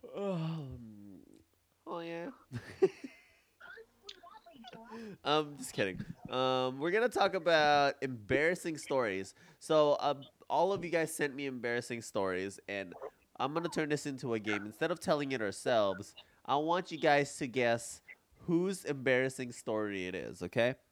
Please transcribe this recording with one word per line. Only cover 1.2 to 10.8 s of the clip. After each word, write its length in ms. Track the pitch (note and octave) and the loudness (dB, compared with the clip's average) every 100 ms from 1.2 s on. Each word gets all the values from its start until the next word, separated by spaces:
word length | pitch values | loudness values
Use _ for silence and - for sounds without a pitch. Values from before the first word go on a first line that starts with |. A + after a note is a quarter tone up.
| - - _ _ _ _ - | -20 -20 _ _ _ _ -10
oh, 140 | F3 | -8
yeah. 300 | - - F3 - _ A#2+ - - | -6 -8 -8 -12 _ -12 -12 2
<laughs> 60 | F#4 - - - _ _ _ _ - - A4+ _ G4+ - - A5 E5+ E5 G4+ A3+ A#3 A3+ A3 F3+ | 2 2 -18 -18 _ _ _ _ -20 -20 -20 _ -18 -18 -20 -20 -20 -20 -20 -18 -16 -16 -14 -10
Um, 320 | - D3+ D3 D3 | 0 0 0 -8
just 160 | B3+ | -10
kidding. 260 | - G2+ F#2 - - - | -4 -4 -4 -10 -14 -6
Um, 500 | B2+ C3 B2+ C3 C3+ | 0 2 2 0 -2
we're 120 | D#3+ | 0
gonna 160 | G3+ A#3+ | 2 0
talk 240 | - G3 F3+ | 2 2 2
about 600 | E3 E3 D3+ D3 C#3+ - | 4 6 6 6 4 0
embarrassing 760 | C3+ B2 G#2 C3 D#3+ F3+ F3 D#3 | -6 -6 0 4 4 2 -4 -6
stories. 560 | - C#3 A2+ F#2+ F#2+ - - _ | -2 0 0 -2 -6 -12 -20 _
So, 360 | - D#3+ D3+ C#3+ | 4 6 6 6
um, 220 | C3+ C#3 C3 _ - | 2 -2 -6 _ -2
all 240 | C#3 F3+ | 2 2
of 100 | G3 | 0